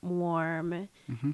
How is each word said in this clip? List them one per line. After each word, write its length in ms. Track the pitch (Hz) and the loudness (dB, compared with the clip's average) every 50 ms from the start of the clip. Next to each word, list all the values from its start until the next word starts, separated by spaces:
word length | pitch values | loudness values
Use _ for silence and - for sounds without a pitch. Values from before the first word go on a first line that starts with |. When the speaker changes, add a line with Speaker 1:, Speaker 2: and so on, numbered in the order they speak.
| - | -4
Speaker 1:
warm 840 | 180 180 175 175 175 170 165 160 160 165 160 160 170 170 175 196 202 - - - - | -2 0 2 2 2 2 2 2 2 0 0 -2 -2 -2 -4 -6 -8 -12 -14 -10 -8
Speaker 2:
Mm-hmm. 220 | 131 113 120 143 | -4 -2 0 0